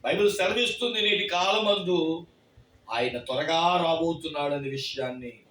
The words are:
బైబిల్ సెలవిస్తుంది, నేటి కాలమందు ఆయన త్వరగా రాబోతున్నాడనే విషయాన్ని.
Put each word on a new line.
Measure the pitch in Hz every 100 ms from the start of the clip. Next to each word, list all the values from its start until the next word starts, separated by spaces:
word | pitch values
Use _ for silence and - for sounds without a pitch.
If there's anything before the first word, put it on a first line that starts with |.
| -
బైబిల్ | 202 208
సెలవిస్తుంది, | 196 185 214 240 - 247 214
నేటి | 208 202 196
కాలమందు | 175 190 214 208 202 175 175 160 165 - _ _ - - _ -
ఆయన | 113 123 120
త్వరగా | - 131 156 165 170 180
రాబోతున్నాడనే | 165 165 165 160 160 151 143 143 135
విషయాన్ని. | 135 - 131 127 127 123 120 _